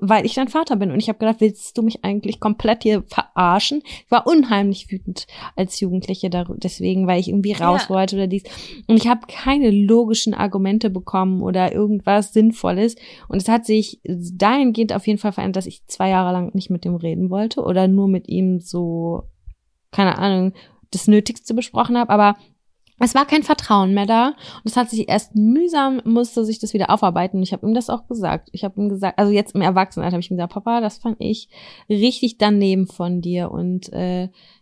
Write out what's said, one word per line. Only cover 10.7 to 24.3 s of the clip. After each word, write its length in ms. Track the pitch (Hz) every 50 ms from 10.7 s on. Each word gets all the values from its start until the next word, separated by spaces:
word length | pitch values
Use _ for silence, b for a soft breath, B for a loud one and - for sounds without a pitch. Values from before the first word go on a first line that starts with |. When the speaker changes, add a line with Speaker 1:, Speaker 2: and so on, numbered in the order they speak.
| 202 220 226 214
Speaker 1:
bekommen 520 | 185 185 180 - - 190 185 185 185 185
oder 300 | 175 185 185 185 180 -
irgendwas 600 | - - 208 208 214 196 - 196 202 208 202 - -
Sinnvolles. 640 | 220 220 226 226 - - 180 180 185 214 233 226 - B B B B B B
Und 80 | - 196
es 60 | 190 -
hat 180 | 226 240 233
sich 360 | - 214 214 214 - - - -
dahingehend 880 | - 185 175 175 175 180 180 196 208 247 285 277 247 220 220 226 214
auf 160 | 196 196 - 214
jeden 120 | 208 208
Fall 120 | - 208
verändert, 240 | 190 - 196 190 185
dass 100 | 190 180 -
ich 180 | - - - -
zwei 220 | - - 190 190
Jahre 240 | 190 185 185 180 180
lang 200 | 180 180 - -
nicht 160 | 190 185 -
mit 140 | 185 170 -
dem 120 | 175 175
reden 340 | 170 165 165 160 170 185 180
wollte 340 | 185 196 214 226 - 294 -
oder 240 | - 180 185 190 185
nur 220 | 190 196 196 196
mit 180 | 190 180 - -
ihm 320 | - 185 185 185 185 175
so, 640 | 175 - - 175 175 170 165 165 165 170 170 - - - - _ _ - - _ _ _ _ _ _ _
keine 260 | - - 196 185 - -
Ahnung, 340 | 190 202 196 185 185 190 185 b b b b b b b
das 160 | - 185 - 208
Nötigste 460 | 208 208 208 - 226 - - - 226
besprochen 440 | 233 233 - - 220 233 240 240 240
hab. 120 | 240 233
Aber 260 | 208 208 208 202 208 - b b b _ _ _ _ _ _ _ _ -
es 140 | 240 240 -
war 120 | 277 285
kein 180 | 285 302 311 302
Vertrauen 500 | - 302 - - - 214 202 190 190 196
mehr 120 | 202 202
da 220 | 202 226 226 240
und 80 | 277